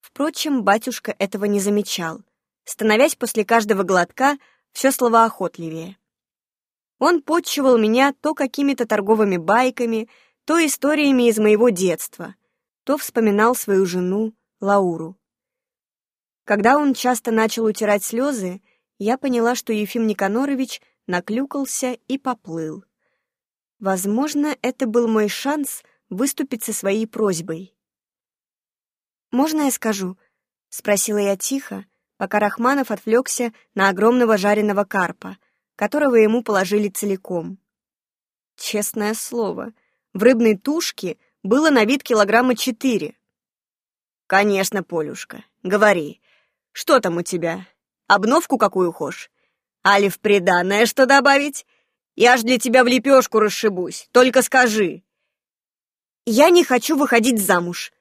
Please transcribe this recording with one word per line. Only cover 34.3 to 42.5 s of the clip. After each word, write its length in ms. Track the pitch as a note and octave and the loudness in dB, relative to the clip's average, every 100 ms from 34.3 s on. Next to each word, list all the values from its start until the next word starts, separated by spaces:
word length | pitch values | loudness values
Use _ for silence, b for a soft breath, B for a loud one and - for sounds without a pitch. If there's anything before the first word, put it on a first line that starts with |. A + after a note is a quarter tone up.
| G#3+ | 2
жареного 480 | G3+ G#3+ G#3 G3+ G3+ | 2 2 0 0 -2
карпа, 520 | G3+ F3 - F#3 G3 _ _ _ - | -2 -4 -6 -16 -18 _ _ _ -6
которого 400 | G#3 D4 D4 A#3 | -4 0 4 4
ему 280 | G#3+ A#3 | 4 2
положили 440 | A3+ G3+ F#3 G#3 G#3 | 0 -2 0 0 -2
целиком. 720 | - G#3 F#3+ - F3+ E3+ F#3+ _ _ _ _ _ _ _ _ _ _ | -4 -6 -6 -6 -8 -8 -14 _ _ _ _ _ _ _ _ _ _
Честное 580 | - G#3 G#3 - G#3 | -8 -6 -6 -4 -4
слово, 600 | A3 - A#3+ G#3 F3 A#3 _ _ _ _ | -6 -6 -6 -4 -6 -12 _ _ _ _
в 100 | G3 | 2
рыбной 340 | A3+ A#3+ A3+ G#3 | 4 4 2 0
тушке 600 | - D#4 - - F3+ - _ _ | -2 -4 -6 -8 -12 -12 _ _
было 260 | F#3+ B3+ D#4 | 0 2 4
на 140 | C4+ | 4
вид 200 | G#3+ C#4+ | 2 0
килограмма 520 | - A3 G3+ A3 B3+ | 0 0 4 4 2